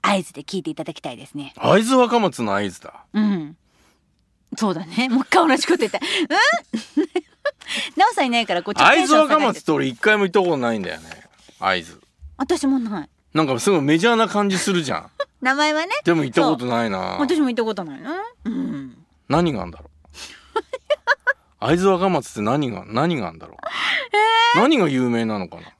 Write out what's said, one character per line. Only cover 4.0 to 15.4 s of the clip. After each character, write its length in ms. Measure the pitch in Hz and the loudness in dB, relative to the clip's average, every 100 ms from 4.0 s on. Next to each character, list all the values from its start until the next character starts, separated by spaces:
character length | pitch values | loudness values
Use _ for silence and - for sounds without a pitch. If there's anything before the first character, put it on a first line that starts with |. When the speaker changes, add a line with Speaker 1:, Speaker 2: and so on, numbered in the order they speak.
| _ _ _ _ _ - | _ _ _ _ _ -4
Speaker 1:
そ 120 | 214 | -2
う 60 | |
だ 120 | 165 160 | -2 -4
ね。 220 | 208 254 | -2 0
も 140 | 247 | 0
う 0 | |
一 80 | - | 2
回 180 | - 320 | 2 4
同 80 | 269 | 2
じ 100 | - | 2
こ 60 | |
と 60 | 349 | 0
言 100 | 214 | 0
っ 20 | |
た。 80 | - | -2
う 20 | |
ん？ 40 | 339 | -4
<laughs> 1900 | 392 330 359 508 659 - 226 - - 330 359 - _ - _ - - - - | -2 0 2 2 2 -4 -10 -4 -2 -2 -4 -6 _ -8 _ -10 -8 -8 2
な 100 | 427 | 2
お 60 | |
さ 80 | 415 | 2
ん 40 | 269 | 0
い 40 | |
な 80 | 233 | 0
い 80 | 220 | 0
か 80 | |
ら、 80 | 175 | -2
こ 80 | 185 | -2
っ 40 | |
ち 40 | - | 6
テ 60 | |
ン 20 | 156 | 6
シ 40 | |
ョ 140 | - | 6
ン 40 | 269 | 6
下 60 | 311 | 4
が 80 | |
っ 40 | 302 | 6
て。 0 | |
Speaker 2:
会 0 | |
津 60 | |
若 40 | 311 | 4
松 180 | 277 - | 2 0
っ 40 | |
て 80 | - | 0
俺 140 | 147 135 | 0 0
一 140 | 120 | 0
回 160 | 214 214 | 2 2
も 80 | |
行 40 | 196 | 4
っ 20 | |
た 80 | 202 | 2
こ 80 | 180 | 2
と 100 | 147 | 0
な 160 | 120 | 0
い 60 | 110 | -2
ん 40 | |
だ 120 | 87 | -4
よ 60 | 82 | -8
ね。 100 | 82 - - _ - _ | -14 -20 -20 _ -20 _
会 240 | 92 92 | 0 0
津。 180 | 82 - _ _ - - | -4 -20 _ _ -20 -10
Speaker 1:
私 320 | 277 359 277 | -4 -2 0
も 100 | 269 | 0
な 260 | 226 202 | -2 -8
い。 40 | 143 _ _ | -10 _ _
Speaker 2:
な 120 | 156 | -2
ん 20 | 147 | 0
か 140 | 120 | 0
す 100 | 202 | 2
ご 60 | 180 | 2
い 40 | |
メ 160 | 139 160 | 4 4
ジ 120 | 220 | 4
ャ 60 | |
ー 0 | 233 | 2
な 100 | 226 | 2
感 220 | 208 202 | 0 0
じ 100 | 185 | 0
す 140 | 202 | 0
る 100 | 180 | -2
じ 100 | 139 | -2
ゃ 40 | 85 | -6
ん。 140 | - - - | -8 -10 -10
Speaker 1:
<laughs> 120 | _ | _